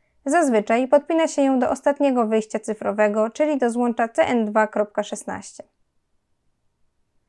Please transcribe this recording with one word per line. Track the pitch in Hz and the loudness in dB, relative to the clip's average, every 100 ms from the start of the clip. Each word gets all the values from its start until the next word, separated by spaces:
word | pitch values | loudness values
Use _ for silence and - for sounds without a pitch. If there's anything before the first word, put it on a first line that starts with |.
| _ _ - | _ _ -2
Zazwyczaj | 320 294 220 208 233 254 | 2 4 2 2 0 2
podpina | 294 285 330 320 | 2 2 0 0
się | - | 2
ją | 269 262 | 2 2
do | 247 | 0
ostatniego | 240 - 285 285 247 220 | -2 -2 0 0 2 0
wyjścia | 220 220 214 | 0 -2 -6
cyfrowego, | 214 214 233 202 214 214 220 | -6 -6 -4 0 0 2 -2
czyli | - 302 285 | 0 0 0
do | 240 | 0
złącza | 233 240 233 226 | 0 -2 -2 -2
C | - | 0
N | 320 240 | 0 0
dwa | 214 214 214 | 0 0 0
kropka | 208 208 - | 0 -4 -4
szesnaście. | 208 208 - 190 - - - _ _ _ _ _ _ _ _ _ _ _ _ _ _ _ | -6 -8 -10 -12 -14 -20 -20 _ _ _ _ _ _ _ _ _ _ _ _ _ _ _